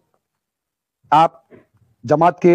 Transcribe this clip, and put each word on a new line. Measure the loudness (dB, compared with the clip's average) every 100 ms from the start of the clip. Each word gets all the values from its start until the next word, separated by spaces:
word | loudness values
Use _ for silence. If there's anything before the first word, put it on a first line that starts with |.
| _ _ _ _ _ _ _ _ _ _ _
आप | -2 -2 -4 _ -20 _ _ _ _
जमात | -6 -2 -2 0
के | 0